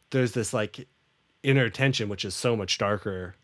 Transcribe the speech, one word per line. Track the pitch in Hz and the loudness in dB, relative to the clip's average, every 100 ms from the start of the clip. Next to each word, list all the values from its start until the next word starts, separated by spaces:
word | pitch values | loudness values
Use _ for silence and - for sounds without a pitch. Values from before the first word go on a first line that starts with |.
| - | -2
there's | 135 123 | 0 0
this, | 120 107 | 0 -2
like, | 117 107 - - _ _ _ _ _ | -2 -4 -6 -18 _ _ _ _ _
inner | 139 135 117 | 2 4 4
tension, | - 135 131 104 | 2 2 2 -2
which | 98 98 | -4 -6
is | - | -2
so | 123 113 | 0 0
much | 92 - | 0 0
darker | 101 104 104 92 90 - | 0 0 -2 -6 -8 -12